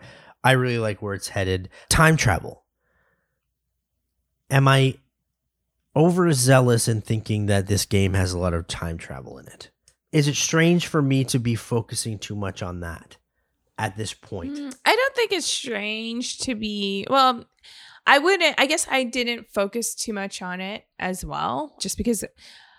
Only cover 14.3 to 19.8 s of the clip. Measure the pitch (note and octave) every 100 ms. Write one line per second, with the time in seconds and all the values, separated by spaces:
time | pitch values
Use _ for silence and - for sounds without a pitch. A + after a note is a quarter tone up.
14.3 | G2+ C4+ D4 C#4+ - - G#4+ C5 C5 A4+
15.3 | F#4 - - C4+ G#3+ G#3 A3 A3+ A#3 B3
16.3 | - - A3 G#3+ G#3 G3+ G3 - C4+ C4
17.3 | A#3+ - _ - - - - - C#4 D#4+
18.3 | F#4+ D#4+ - C#4 D#4 - C4+ B3+ B3+ A#3+
19.3 | A#3 A3+ - G3 A#3